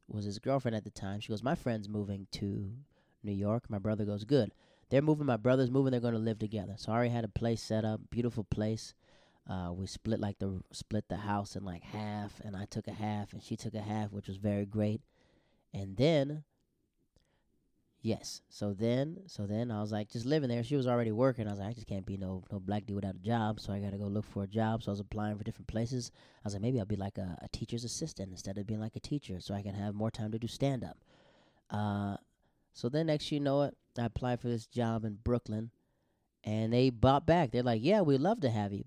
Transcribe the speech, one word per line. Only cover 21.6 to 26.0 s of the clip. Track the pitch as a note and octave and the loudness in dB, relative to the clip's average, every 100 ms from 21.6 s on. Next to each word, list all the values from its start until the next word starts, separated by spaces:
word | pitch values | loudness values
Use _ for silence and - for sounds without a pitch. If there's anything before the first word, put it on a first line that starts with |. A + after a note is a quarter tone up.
| G2 | -4
"I | |
just | A#2 G2 | -6 -6
can't | G2+ F#2+ | -6 -4
be | G2 | -4
no, | F#2+ F#2 F#2 | -4 -6 -6
no | G#2 | -6
black | F#2 G#2 G#2 | -2 -2 -2
dude | G2+ | -4
without | G2 F2+ | -4 -4
a | |
job, | F#2+ A#2 A2 G#2+ | 0 2 2 -2
so | - | -4
I | G2+ | -4
gotta | G2+ G2+ | -4 -4
go | G2+ | -2
look | G#2 G#2 | -2 -2
for | G#2 | -4
a | G2 | -2
job." | G#2+ A2 A2+ | 2 2 2
So | - | -2
I | |
was | G2+ | -4
applying | G2+ G#2+ G#2+ G#2 | -4 -4 -2 -2
for | |
different | G#2 - - | -6 -8 -6
places. | A2 A#2 B2+ | -2 0 -2